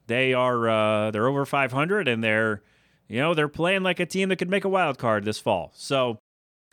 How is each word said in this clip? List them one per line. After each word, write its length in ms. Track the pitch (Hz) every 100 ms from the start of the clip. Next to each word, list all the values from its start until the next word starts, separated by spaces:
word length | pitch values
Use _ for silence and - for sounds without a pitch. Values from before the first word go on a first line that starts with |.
| -
they 260 | 120 131
are, 360 | 127 127 120 113
uh, 420 | 110 107 107 110
they're 160 | 104 120
over 180 | 139 139
five 280 | 143 131
hundred, 340 | 131 160 208 147
and 160 | 113
they're, 380 | 113 110 110 104 _ _ _ _ -
you 100 | 110
know, 140 | 156
they're 160 | 160 147
playing 340 | 151 170 190
like 160 | 185 175
a 60 | 180
team 240 | 190 190
that 80 | 185
could 120 | 180
make 140 | 196
a 60 | 190
wild 280 | 190 165 131
card 280 | 120 107 101
this 140 | 107
fall. 320 | - 95 76
So 460 | - - 135 127 110 _ _ _ _ _